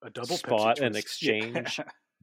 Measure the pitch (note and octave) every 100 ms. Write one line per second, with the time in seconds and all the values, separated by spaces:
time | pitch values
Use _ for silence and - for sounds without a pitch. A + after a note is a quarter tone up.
0 | A#2 A2 A#2+ B2+ B2+ A2+ A2 B2 C3 G#2+
1 | - - D3+ G#2+ A2 A#2+ - - - -
2 | _ _